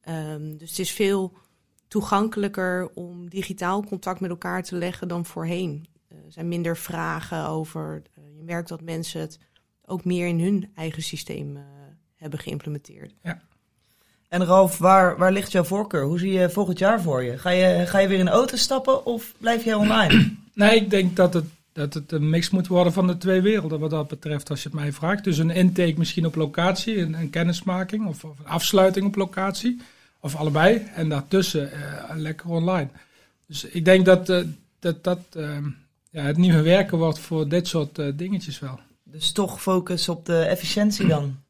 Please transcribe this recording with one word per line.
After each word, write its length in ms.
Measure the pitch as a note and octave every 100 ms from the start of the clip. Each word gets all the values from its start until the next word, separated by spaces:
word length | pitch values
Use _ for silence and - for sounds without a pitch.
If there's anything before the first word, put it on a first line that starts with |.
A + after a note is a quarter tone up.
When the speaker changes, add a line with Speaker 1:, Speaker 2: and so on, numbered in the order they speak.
Speaker 1:
Ehm, 560 | - D#3+ D#3 D3+ D#3 D3+
dus 120 | E3
het 100 | -
is 120 | F#3
veel 420 | - G3 G3 F#3 _ _ _ _ _ _
toegankelijker 1000 | G#3+ G3+ G3 A3 A3 G3+ G3+ F#3 F3+ F3+
om 360 | - F3+ F3 F3
digitaal 540 | F#3+ F#3 F#3+ F3+ G3
contact 360 | G3+ F#3+ F#3+ F#3
met 100 | F#3
elkaar 340 | F3 F3+ F3+
te 120 | F3+ F3+
leggen 320 | F3 F3+ F3+
dan 180 | E3+ E3+
voorheen. 600 | - E3 F3 F#3 D3 D#3+ _ _
Eh, 100 | D#3
er 140 | D3+
zijn 160 | D#3+ E3+
minder 300 | E3+ E3+ E3
vragen 720 | - E3+ E3 D#3+ D#3+ E3 D3+
over, 540 | D#3+ D#3+ D#3+ D#3 D#3 D3
eh, 100 | _ D3 D3+
je 60 |
merkt 260 | E3 E3+ E3+
dat 120 | E3
mensen 400 | D#3+ E3 E3 E3
het 180 | D#3+ - _ _ _ _ _
ook 200 | F#3 F3
meer 220 | F3+ F3
in 120 | E3+
hun 320 | F3 G3+ F#3 -
eigen 280 | D#3+ D#3+
systeem, 520 | D#3+ - - - C#3+ C#3+
eh, 40 | C#3+ C#3 C#3+ D#3 _ _
hebben 240 | D#3 D3+
geïmplementeerd. 760 | - D3+ D#3 D3 - - - _
Speaker 2:
Ja. 180 | F3 E3+ _ _ _ _ _ _ _ _ _
Speaker 3:
En 180 | F3 F3+
Ralf, 320 | F#3 F#3+ -
waar, 400 | F3 F#3+ F3+ -
waar 140 | F#3
ligt 200 | G3 G3
jouw 120 | F#3
voorkeur? 400 | E3+ G3 G#3 D#3+ C#3
Hoe 140 | E3+
zie 120 | F#3+
je 180 | F#3+ F3+
volgend 300 | F3+ F#3+ F3
jaar 220 | F#3+ A3+
voor 220 | E3+ C3
je? 140 | B2+ B2
Ga 120 | F3+
je, 360 | F3+ F#3 F3 F3
ga 120 | G3
je 80 | G3
weer 120 | F#3+
in 60 | F3+
de 60 |
auto 240 | A3 C4 B3
stappen 500 | - C4+ C4 C4+ B3+
of 280 | A#3 - -
blijf 260 | A3+ A#3
jij 100 | A3+
online? 640 | G#3+ G#3 A3 F#3 - - -
Speaker 2:
<clears throat> 180 | -
Nee, 220 | - G#3 A3+
ik 140 | G3+
denk 260 | G3 F#3 F3
dat 180 | F3+
het, 120 | F3+ D3+ _ _
dat 220 | - C#3+
het 180 | D#3 C#3+
een 180 | D#3+ D3+
mix 200 | E3 E3+
moet 180 | F#3 F3+
worden 260 | F3+ F3+
van 140 | F3+ F#3
de 100 | F3
twee 240 | F3+ F#3
werelden 380 | F#3+ G#3+ D#3+ D#3
wat 100 | D#3
dat 180 | D#3 D3
betreft, 420 | D3 D3+ D3 -
als 140 | C#3
je 60 | -
het 80 | D3+
mij 140 | D3
vraagt. 300 | C#3 D#3+ G3+
Dus 140 | G3+ D3+
een 120 | D#3+
intake 440 | E3+ F#3 F3 F3 D#3
misschien 280 | E3 - E3
op 100 | D#3+
locatie, 600 | D3+ D3 F3 F#3+ - G#3+
een, 160 | E3
een 160 | D#3+ D#3
kennismaking 760 | D#3 E3+ E3+ - F#3 F#3+ G#3+ G#3+
of, 160 | D3
of 160 | D#3 C#3+
een 80 | D3+
afsluiting 580 | E3 - G3+ F#3+ F#3+ G3
op 100 | G3+
locatie. 680 | F#3+ - F#3+ G3 A#3 A#3+ - _ _ _
Of 140 | D3 D3
allebei. 520 | D3+ D3 E3+ A3+ G#3 -
En 140 | D#3+
daartussen, 640 | C#3+ C#3 F#3+ F#3 D#3 C#3+
eh, 440 | D3 C#3+ C#3+ - D#3+
lekker 340 | D#3 D#3 E3+
online. 380 | E3+ E3 F#3 C#3 - _ _ _ _ _
Dus 160 | D3 -
ik 200 | F3+ E3
denk 200 | F#3+ F3+
dat, 240 | F3+ F3+
eh, 120 | F3+ E3+ D3+ _ _
dat, 240 | F3 D#3+
dat, 160 | - F3+ F3+ -
ehm, 280 | D3 D3 D3 - _ _ _
ja, 120 | D#3+
het 140 | C#3 D3+
nieuwe 240 | F3+ E3
werken 360 | D#3 F#3 G3 E3+
wordt 220 | D#3+ D3+
voor 280 | - D#3+ D3
dit 200 | E3+ F3
soort, 320 | E3 D3 -
eh, 80 | C#3+ C#3+
dingetjes 440 | F3 G3 - C3+
wel. 200 | C#3 B2+ _ _
Speaker 3:
Dus 280 | _ D3 D#3
toch 300 | - F#3+ -
focus 480 | - F#3 F3+ F3 -
op 160 | E3+ -
de 140 | E3+
efficiëntie 680 | D#3+ F3+ D#3+ - G#3 G#3 F#3+
dan? 280 | D3+ C#3+ C3+ _